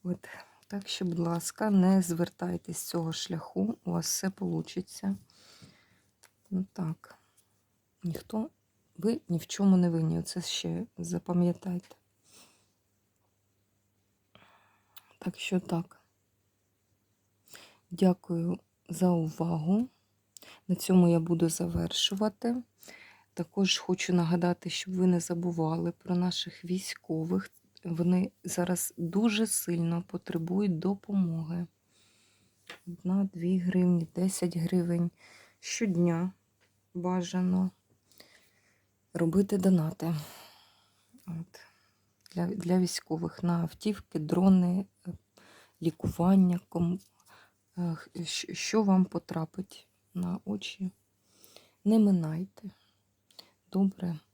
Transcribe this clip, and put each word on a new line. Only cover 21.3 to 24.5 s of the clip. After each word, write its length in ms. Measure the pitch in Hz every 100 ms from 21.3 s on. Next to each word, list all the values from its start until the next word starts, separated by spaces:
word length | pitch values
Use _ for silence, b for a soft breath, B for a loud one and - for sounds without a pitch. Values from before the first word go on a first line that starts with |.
| 165 170
завершувати. 1120 | - 170 170 170 - - 196 214 - 233 247 - _ B B B B B
Також 440 | - 170 - 190 -
хочу 340 | - 185 -
нагадати, 580 | 180 165 175 175